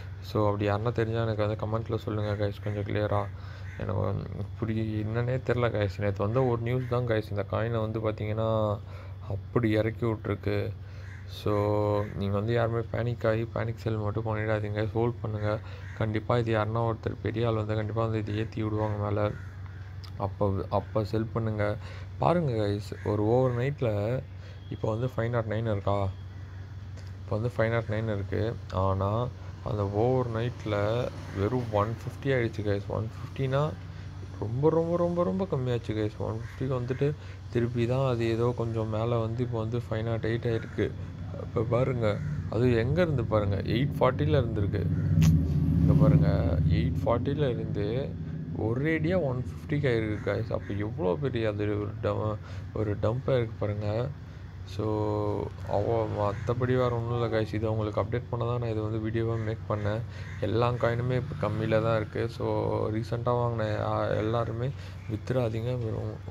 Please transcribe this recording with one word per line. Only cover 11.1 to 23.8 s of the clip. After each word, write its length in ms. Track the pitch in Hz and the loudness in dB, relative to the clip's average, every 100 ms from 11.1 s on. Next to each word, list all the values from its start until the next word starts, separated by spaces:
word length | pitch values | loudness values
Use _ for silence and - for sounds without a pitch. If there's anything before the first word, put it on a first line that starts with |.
| - - | -12 -12
So, 260 | - 104 104 104 104 104 104 104 - | -6 0 2 2 2 2 2 0 -2
நீங்க 180 | 98 | 0
வந்து 180 | 101 110 | 0 2
யாருமே 280 | 117 113 117 - | 2 2 0 -2
panic 360 | 113 120 117 113 | -2 -2 0 2
ஆகி 180 | 113 | 2
panic 340 | 117 - 113 113 | 0 -2 -4 -4
cell 180 | 113 110 | -2 -2
மட்டும் 300 | 104 110 110 | -2 -2 -2
பண்ணிடாதீங்க. 640 | 107 107 107 104 104 107 | -2 0 0 0 -2 0
Hold 280 | 113 120 117 | 2 0 0
பண்ணுங்க. 380 | 110 107 107 107 - - - - | -4 -2 0 -2 -4 -12 -8 -4
கண்டிப்பா 400 | 110 107 - 120 | -2 0 2 2
இது 180 | 113 110 | 2 2
யாருன்னா 260 | 107 113 117 | 2 0 0
ஒருத்தர் 260 | 104 - 104 | 0 -4 -4
பெரிய 240 | 107 107 117 | -2 0 0
ஆள் 80 | |
வந்து 200 | 110 107 | 0 0
கண்டிப்பா 280 | 110 107 110 | -2 -2 0
வந்து 160 | 113 110 | 0 0
இதை 180 | 104 104 | -2 -2
ஏத்தி 260 | 110 113 | -4 -2
விடுவாங்க 340 | 107 107 107 104 | -2 0 0 0
மேல. 340 | 104 104 104 - - - - - - - - - | 0 2 0 -2 -10 -12 -12 -12 -12 -12 -10 -4
அப்ப, 340 | 98 - 101 95 - | -4 2 2 2 0
அப்ப 340 | 101 95 110 | -2 0 -2
செல் 280 | 104 110 110 | 0 -2 -2
பண்ணுங்க. 440 | 117 113 107 104 104 - - - - | -2 -2 0 0 -2 -6 -12 -10 0
பாருங்க 340 | 135 175 147 | 4 4 2
guys, 440 | 110 101 104 95 - | 2 2 0 -4 -6
ஒரு 200 | 104 104 107 | 0 2 4
over 320 | 123 131 120 | 4 4 2
நைட்ல 600 | 135 143 | -2 0